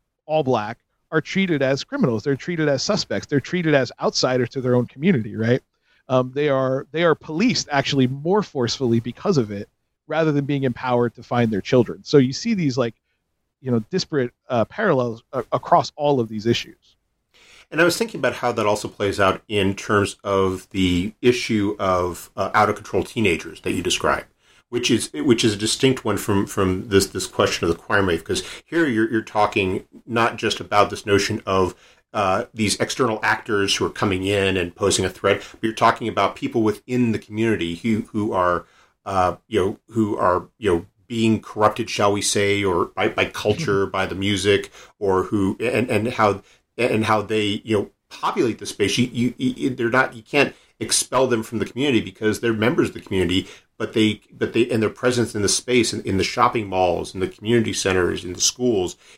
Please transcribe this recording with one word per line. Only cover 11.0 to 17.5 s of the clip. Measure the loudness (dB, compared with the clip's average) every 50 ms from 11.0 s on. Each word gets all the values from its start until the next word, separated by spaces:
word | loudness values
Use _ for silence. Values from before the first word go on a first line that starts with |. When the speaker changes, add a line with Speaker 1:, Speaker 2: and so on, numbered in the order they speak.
| 2 0 -2
Speaker 1:
to | -8 -8
find | -2 0 2 2 2
their | 0 -2
children. | 0 4 4 4 4 2 -2 -10 0
So | 4 6
you | 6 6 4
see | 0 -4 -4 -2 0
these, | 0 0 0 0
like, | -2 -2 -4 -6 _ _ _ _ _ _ _ _ _ _ _ _ _
you | -4 -2
know, | -2 -2 -2 -2
disparate, | -4 -6 -4 -2 -2 -2 -2 -2 -6 _ _
uh, | -2 0 0 0
parallels | -2 -2 -2 0 2 2 2 0 -2 -6 -10 -12 _ -8
a-, | -8 -4 -2
across | -4 -4 2 4 4 4 4 0 -4
all | -2 0 2 2 2
of | 0 -2
these | -4 -2 0
issues. | 0 0 0 -2 -10 -16 _ _ _ _ _ _ _ _ _ _ _ _ _ -20 -20